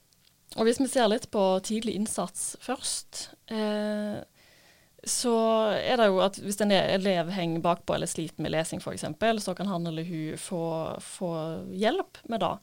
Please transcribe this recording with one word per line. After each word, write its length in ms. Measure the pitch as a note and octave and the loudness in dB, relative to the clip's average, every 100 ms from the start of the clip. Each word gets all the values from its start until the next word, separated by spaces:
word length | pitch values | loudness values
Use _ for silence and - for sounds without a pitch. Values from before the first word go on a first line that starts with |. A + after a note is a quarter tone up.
| _ _ _ _ - - | _ _ _ _ -12 2
og 80 | A3+ | 2
hvis 160 | B3 | 4
vi 60 | C4 | 2
ser 200 | C4 A3 | 4 4
litt 220 | G#3 - | 4 0
på 140 | G#3+ F#3+ F#3+ | 2 4 4
tidlig 320 | F#3+ A3 A3+ F#3+ | 0 -2 -2 -2
innsats 560 | A3 - F3+ - - - | -2 -2 -4 -4 -8 -8
først, 640 | - C4+ - - - - - - - | -6 -6 -4 -6 -8 -12 -12 -16 -8
eh, 720 | A3 G#3+ G#3 G#3 G#3 G#3 G#3 - _ _ - - _ _ _ | -2 0 0 -2 -2 -4 -6 -10 _ _ -20 -20 _ _ _
så 340 | - - B3 A3+ A3+ A3 A3 F#3+ | -4 -2 2 4 4 4 4 2
er 200 | - B3 | 2 4
det 100 | G#3+ | 6
jo 100 | F#3 | 6
at 140 | G3 - | 4 2
hvis 180 | F#3+ G3+ | -6 0
en 100 | G#3 | 4
elev 580 | F#3+ - F#3+ G3 F3 E3 | 4 4 2 2 2 0
henger 280 | G3 E3+ E3 | -2 -2 0
bakpå 340 | F3 F3 - D#3 | 2 0 0 -2
eller 140 | F3 | -2
sliter 320 | - D#3+ - | -4 -6 -4
med 120 | D3+ | -2
lesing 280 | D#3+ E3 F#3 | 0 -2 -4
for 120 | - | -6
eksempel, 460 | F#3+ - - A3+ A3 | -6 -6 -2 0 0
så 140 | G3 F3+ | -2 -4
kan 100 | G3 | -2
han 200 | F3 E3+ | -2 -2
eller 160 | D#3+ E3+ | -4 -4
hun 320 | D#3+ D#3 D#3 | -4 -6 -8
få, 280 | - F3 E3 D#3+ D#3 - | -6 -4 -2 -2 -4 -6
få 300 | - - F3+ E3 D#3+ D#3+ F#3+ | -12 -8 -4 -4 -4 -6 -8
hjelp 460 | F#3+ G#3+ F#4 - - - | 0 2 2 -4 -10 -6
med 120 | A3+ | -2
det. 100 | E3+ - | 0 -2